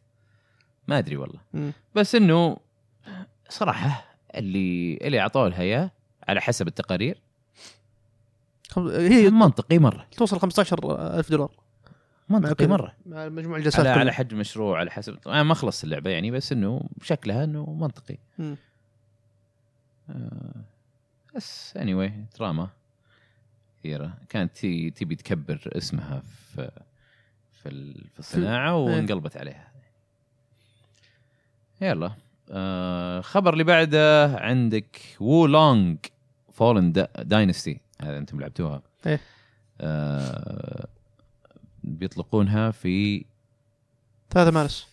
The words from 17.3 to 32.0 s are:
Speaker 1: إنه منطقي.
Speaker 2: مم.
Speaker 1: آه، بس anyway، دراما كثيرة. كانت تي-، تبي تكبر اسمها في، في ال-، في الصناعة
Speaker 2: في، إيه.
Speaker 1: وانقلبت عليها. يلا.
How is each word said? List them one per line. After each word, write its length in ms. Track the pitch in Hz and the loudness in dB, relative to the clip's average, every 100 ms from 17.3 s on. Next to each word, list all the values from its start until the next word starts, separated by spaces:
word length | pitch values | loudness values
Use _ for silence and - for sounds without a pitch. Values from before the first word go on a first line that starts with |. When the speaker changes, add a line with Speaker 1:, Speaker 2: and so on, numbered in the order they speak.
| 110 | -4
Speaker 1:
إنه 280 | 151 151 151 | -4 -6 -8
منطقي. 460 | 156 156 - - - _ - | -6 -6 -8 -16 -18 _ -12
Speaker 2:
مم. 180 | 151 143 _ _ _ _ _ _ _ _ _ _ _ _ _ _ - | -10 -10 _ _ _ _ _ _ _ _ _ _ _ _ _ _ -18
Speaker 1:
آه، 440 | 135 - - - - 107 _ _ _ _ _ _ 269 | -14 -14 -14 -16 -18 -20 _ _ _ _ _ _ -16
بس 420 | - - - 98 | -14 -18 -16 -8
anyway، 600 | 101 92 95 104 107 - | -4 -2 -4 -8 -16 -10
دراما 300 | 107 80 92 - _ _ _ _ _ _ _ _ _ _ | -6 -6 -8 -12 _ _ _ _ _ _ _ _ _ _
كثيرة. 340 | 78 73 73 - - | -10 -10 -10 -14 -10
كانت 280 | 110 87 - | -6 -6 -6
تي-، 340 | 98 85 82 | -6 -4 -6
تبي 240 | - 85 | -8 -8
تكبر 460 | 82 - 90 73 76 - | -8 -6 -6 -6 -10 -8
اسمها 560 | - - - - 67 - - _ | -10 -8 -8 -8 -12 -14 -20 _
في، 160 | - - - _ _ _ _ _ _ _ _ | -14 -14 -16 _ _ _ _ _ _ _ _
في 60 | - | -18
ال-، 360 | 69 143 - - | -16 -18 -20 -20
في 60 | - | -20
الصناعة 640 | - - 175 120 147 170 | -6 -4 -2 -2 0 0
Speaker 2:
في، 60 | 127 | 0
إيه. 60 | 110 | 0
Speaker 1:
وانقلبت 400 | 107 98 76 - | -2 -4 -6 -12
عليها. 360 | 71 - - - _ _ _ _ _ _ _ _ _ _ _ _ _ _ _ _ _ _ _ _ | -14 -16 -20 -20 _ _ _ _ _ _ _ _ _ _ _ _ _ _ _ _ _ _ _ _
يلا. 320 | 190 92 | -2 -2